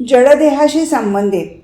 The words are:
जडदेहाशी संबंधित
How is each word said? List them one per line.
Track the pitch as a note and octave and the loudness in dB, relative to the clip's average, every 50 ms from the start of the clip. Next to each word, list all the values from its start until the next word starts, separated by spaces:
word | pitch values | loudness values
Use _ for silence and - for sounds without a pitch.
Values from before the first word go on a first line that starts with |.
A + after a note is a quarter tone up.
| B3 A#3 | -4 0
जडदेहाशी | C4+ B3 B3 C#4 D4 D4 D#4 D4+ C#4 C#4 D4 D4 D4 D#4+ E4 | 2 4 4 4 4 4 2 0 0 0 0 0 0 -2 -2
संबंधित | - D#4 A#3+ A3 G#3 G3+ G3+ G#3 G3+ F#3+ F3 E3 - - - | -2 -4 -4 -4 -4 -4 -4 -4 -4 -4 -4 -6 -8 -14 -20